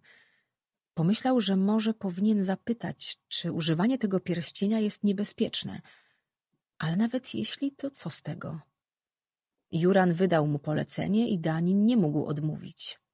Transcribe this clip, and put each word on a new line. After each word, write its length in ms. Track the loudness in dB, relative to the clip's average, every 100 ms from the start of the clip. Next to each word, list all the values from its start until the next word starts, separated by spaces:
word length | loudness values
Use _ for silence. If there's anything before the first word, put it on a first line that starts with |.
| -16 -20 _ _ _ _ _ _ _
Pomyślał, 480 | -2 0 2 2 2
że 140 | 2 2
może 380 | 2 2 0
powinien 500 | -2 -6 0 2 2
zapytać, 760 | 0 -2 -4 -4 -6 -8 -10 -12 _
czy 240 | -6 -4
używanie 460 | -2 0 2 2 0
tego 220 | 0 -2
pierścienia 600 | -2 -4 -4 -4 0 0
jest 240 | -2 0
niebezpieczne. 800 | 0 0 -4 -2 -2 -2 -8 -10 -16 -20 _ _ _ _ _ _ _ _
Ale 180 | -2 0
nawet 380 | 0 -2 -6
jeśli, 380 | -6 -6 -4 -6
to 180 | -6 -10
co 200 | -8 -10
z 120 | -10
tego? 400 | -10 -10 -10 -12 -14 _ _ _ _ _ _ _ _ _ _
Juran 420 | 2 4 6 4
wydał 340 | 4 4 4 2
mu 120 | 0
polecenie 680 | -2 -2 -2 -4 0 0 2
i 100 | 0
Danin 460 | -2 0 2 4 4
nie 120 | 4
mógł 280 | 2 0 -2
odmówić. 720 | -2 -4 -6 -10 -10 -10 -10 _